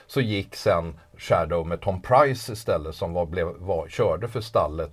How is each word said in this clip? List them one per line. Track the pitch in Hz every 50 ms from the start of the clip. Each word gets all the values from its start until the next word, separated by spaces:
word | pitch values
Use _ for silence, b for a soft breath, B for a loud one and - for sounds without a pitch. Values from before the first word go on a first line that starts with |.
| B
så | B - 139
gick | 123 107 104 98 95 - -
sen | - - 107 95 85 82 85 76 - - _ -
Shadow | - - - 110 87 82 78 85 85 82
med | 82 85 -
Tom | - 98 95 92
Price | - - 123 135 151 139 123 110 - - -
istället, | - - - 95 82 76 78 -
som | - 98 85 85
var, | 87 87
blev, | 78 85 90 82
var, | 87 - - 87 95 92 80 80
körde | 80 - - 113 92 80 85 101
för | - - 120
stallet | 107 - - 107 85 78 78 82 80 80